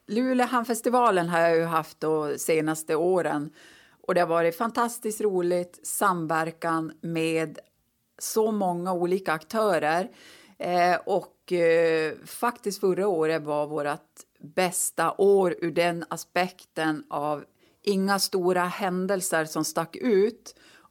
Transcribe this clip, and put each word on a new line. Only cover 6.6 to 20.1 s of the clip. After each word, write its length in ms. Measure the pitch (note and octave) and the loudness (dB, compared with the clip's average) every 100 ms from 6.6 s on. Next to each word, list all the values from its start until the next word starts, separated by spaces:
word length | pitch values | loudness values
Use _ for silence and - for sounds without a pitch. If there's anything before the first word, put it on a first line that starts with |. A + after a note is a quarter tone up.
| E3+ E3 D#3+ - | -4 -2 -4 -8
med 580 | E3 E3 D#3+ D#3+ D#3+ - - _ _ _ _ - | -6 -2 -2 -2 -4 -8 -20 _ _ _ _ -12
så 320 | - A3 A3 | -4 0 0
många 420 | G#3 F#3 F3 F#3 | 0 -2 -2 -4
olika 400 | F3+ F3 G3 F#3 | -2 0 0 -2
aktörer. 760 | D#3+ - A3+ G#3+ E3 D3 E3+ G#3 - - - - - | -4 -2 -2 2 2 2 0 -2 -10 -20 -20 -20 -8
Eh, 380 | F3 F3+ F3+ F3 - | -2 2 4 2 0
och, 460 | F#3+ - _ - | -2 -4 _ -4
eh, 600 | F3 E3+ E3 E3 D#3+ D#3 - - | 2 4 4 4 2 -2 -6 -14
faktiskt 540 | - A#3+ A#3+ G#3 F#3+ | -4 -4 -4 -6 -2
förra 280 | F#3+ F3 G3+ | 0 2 0
året 360 | E3 D#3 D#3+ | 0 0 0
var 240 | D3+ D3 D3 | -2 -2 -2
vårt 320 | D3+ C#3+ D#3 _ - - _ | -2 -4 -4 _ -20 -20 _
bästa 760 | - - F3+ F3+ - - E3 - | -6 -2 0 0 -4 0 0 4
år 380 | G3+ G3 F3+ D#3 | 6 6 4 0
ur 100 | E3+ | -2
den 340 | E3+ F3 E3+ - | 0 0 0 -6
aspekten 960 | E3+ - F3+ F#3 - - - D#3 D3+ - | -10 -4 -2 -2 -6 -12 -4 -2 -2 -6
av 360 | D3 D3+ D3 - _ _ _ | -4 -4 -6 -10 _ _ _
inga 380 | G3+ F#3+ G3 G3 | -2 0 2 0
stora 440 | - F#3+ F3+ F3+ | 0 0 2 2
händelser 840 | F3+ - G3 F3+ F#3 G3 F3+ D#3+ D#3 | 0 -2 -2 -2 -2 -2 0 -2 -2
som 200 | D#3+ D3+ | -4 -4
stack 300 | - E3 - | -4 -6 -4
ut. 600 | B3+ | 2